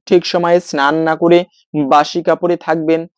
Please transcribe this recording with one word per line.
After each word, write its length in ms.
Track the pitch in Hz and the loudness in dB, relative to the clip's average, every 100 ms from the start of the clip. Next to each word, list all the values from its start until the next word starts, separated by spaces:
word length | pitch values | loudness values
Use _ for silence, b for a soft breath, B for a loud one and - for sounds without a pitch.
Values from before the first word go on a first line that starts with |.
| - | 0
ঠিক 200 | 180 170 | 0 0
সময়ে 340 | 180 175 175 | -2 0 0
স্নান 360 | - 151 139 156 | 0 -2 0 0
না 200 | 160 160 | -2 0
করে 300 | 170 175 180 _ _ 151 139 | 2 2 2 _ _ -6 0
বাসি 380 | 147 147 180 | 2 2 -2
কাপড়ে 340 | 165 160 175 170 | -2 -2 -2 -4
থাকবেন, 500 | - 165 156 160 165 | -4 -4 -2 -2 -4